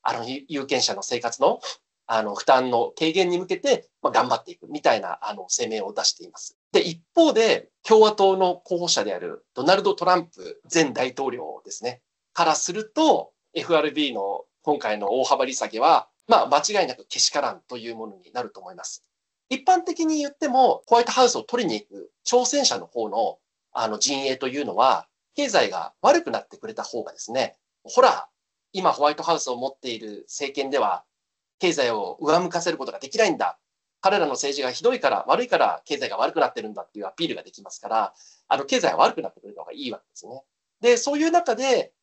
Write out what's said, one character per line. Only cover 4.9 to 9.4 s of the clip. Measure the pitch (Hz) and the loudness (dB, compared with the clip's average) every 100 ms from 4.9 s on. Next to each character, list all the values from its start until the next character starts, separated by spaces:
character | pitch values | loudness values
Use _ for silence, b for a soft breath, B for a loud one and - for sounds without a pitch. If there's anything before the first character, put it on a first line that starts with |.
い | 110 | 2
な、 | 92 - | -2 -8
あ | - | -10
の、 | 104 92 | -10 -6
声 | - 113 | -4 -4
明 | 110 98 | -4 -6
を | |
出 | 104 | -4
し | - | -4
て | - | -4
い | 90 | -10
ま | - | -18
す。 | - - _ | -18 -20 _
で、 | - | 0
一 | 180 165 _ | 0 -4 _
方 | - 320 | 4 4
で、 | 220 226 - - _ | 4 2 0 -4 _
共 | - 220 | 4 8
和 | 214 | 8
党 | 208 196 190 | 6 2 4
の | 185 180 | 0 -2
候 | - 175 | -4 -4
補 | 170 | 0
者 | - | 0
で | 101 | -2
あ | 90 | -4
る | 87 - | -8 -12